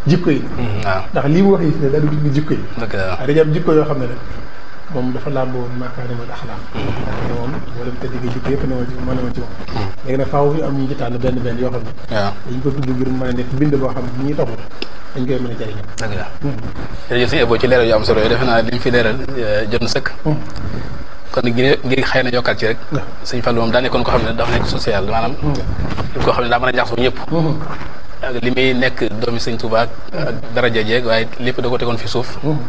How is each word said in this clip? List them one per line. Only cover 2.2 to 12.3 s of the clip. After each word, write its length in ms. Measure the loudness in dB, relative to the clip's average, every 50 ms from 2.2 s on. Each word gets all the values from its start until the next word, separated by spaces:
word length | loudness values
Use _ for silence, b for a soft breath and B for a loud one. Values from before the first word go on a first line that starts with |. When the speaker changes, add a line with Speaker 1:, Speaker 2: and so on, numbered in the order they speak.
| 2 2
Speaker 1:
jikko 220 | 2 2 2 0 0
yi. 100 | 0 0 -2 -2 -2
Speaker 2:
Dëgg 160 | -2 -2 0
la. 100 | 0 0
Speaker 1:
Waaw, 200 | 0 0 0 0 2
dañu 140 | 4 4
am 100 | 4 4 2
jikko 180 | 0 2 4 4
yoo 100 | 4 4
xam 120 | 2 0 -2
ne 60 | -2 -2
nag 140 | -2 -2 -2 -4 -4 -4 -4 -4 -4 -4 -4 -4 -4 -4 -4
moom 260 | -4 -2 -2 -2 -2
dafa 180 | -2 -2 -2 -2
làmboo 300 | -2 -2 -2 -2 -2 -2
woon 140 | -2 -2 -2
makaarimal 540 | -4 -4 -4 -4 -4 -4 -4 -4 -4 -4 -4
axlaaq. 300 | -4 -4 -4 -4 -4 -4 -4
Speaker 2:
Mhm. 280 | -4 -4 -4 -2 -2 -2
Speaker 1:
Ndax 240 | -2 0 -2 -2 -2 -2 -2
moom 240 | -2 -2 -2 -2
mboolem 440 | -2 -2 -2 -2 -2 -4 -4 -4 -4 -4
tëdd 180 | -4 -2 -2 -2
gi 60 | -2 -2
jikko 200 | -2 -2 0 0
yëpp 120 | 0 0 0 0
ne 60 | 0
woon 120 | -2 -2 -2
ci, 60 | -2 -2 -2
moo 100 | 0 0
ne 80 | 0
woon 120 | 0 0 -2
ci 60 | -2
moom. 140 | -2 -2 -2
Speaker 2:
Mhm. 340 | -4 -2 -2 -2 0 0 0 0 0 0
Speaker 1:
Léegi 120 | 0 0 0
nag 100 | 0 0
faaw 180 | 2 2 2 2 2
ñu 100 | 0 0
am 100 | 0 0 0
ñu 100 | 0 -2
ci 80 | -2
tànn 220 | -2 -2 -2 -2 0
benn 200 | 0 0 0 0
benn 180 | 0 -2 -2 0
yoo 120 | -2 -2
xam 100 | -2 -2 -2
ne 80 | -2 -4 -4 -4 -2 0
Speaker 2:
Waaw. 160 | 0 0 0